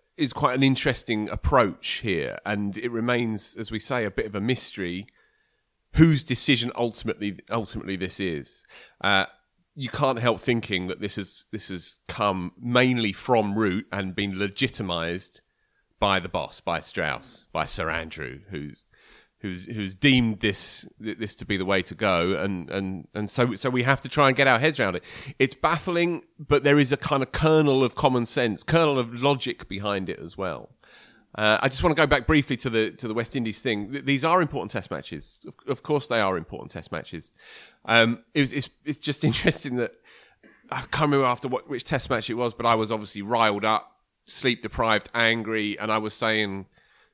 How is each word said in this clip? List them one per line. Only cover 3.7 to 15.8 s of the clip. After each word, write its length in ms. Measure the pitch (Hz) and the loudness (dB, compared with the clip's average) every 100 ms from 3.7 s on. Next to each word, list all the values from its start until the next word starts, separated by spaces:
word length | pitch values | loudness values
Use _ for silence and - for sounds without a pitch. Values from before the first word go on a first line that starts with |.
we 80 | 113 | -6
say, 280 | - 127 107 | -4 -2 -2
a 40 | |
bit 140 | - | -2
of 100 | 110 | -4
a 60 | 101 | -2
mystery 680 | 110 127 - - 90 90 104 _ _ _ _ _ _ _ _ 143 | 0 0 -4 -6 -4 -6 -10 _ _ _ _ _ _ _ _ 6
whose 280 | 165 147 | 6 6
decision 480 | - 123 - 123 120 | 0 0 2 2 0
ultimately, 640 | - 120 110 110 - 104 87 - | -2 -2 -2 -6 -4 -6 -6 -6
ultimately 460 | 113 101 110 - 95 | -6 -4 -8 -6 -4
this 220 | 90 - | -6 -4
is. 460 | 95 76 65 - - - - - | -4 -4 -8 -16 -20 -20 -20 -4
Uh, 240 | 98 98 - - _ _ _ | 2 2 2 -6 _ _ _
you 140 | - 127 | -10 -8
can't 300 | - 143 120 | 0 0 2
help 220 | 120 98 | 2 2
thinking 480 | - 117 - 95 90 | 2 0 0 -2 -4
that 120 | 92 | -4
this 160 | 101 - | -6 -6
has, 300 | 95 - - | -10 -12 -12
this 160 | 107 - | -12 -8
has 320 | 92 - - - | -10 -10 -14 -12
come 440 | - 104 95 90 - | -2 0 0 -4 -8
mainly 520 | 120 123 127 123 110 | 0 4 4 2 0
from 420 | 95 - 120 104 | -2 2 2 2
Root 320 | 104 107 95 - | 0 0 0 -4
and 220 | 98 95 | -6 -4
been 180 | 90 101 | -4 -4
legitimised 1080 | 95 101 - 131 - 98 87 82 90 - - _ _ _ _ | -2 -4 -2 -4 -2 -4 -2 -2 -6 -8 -18 _ _ _ _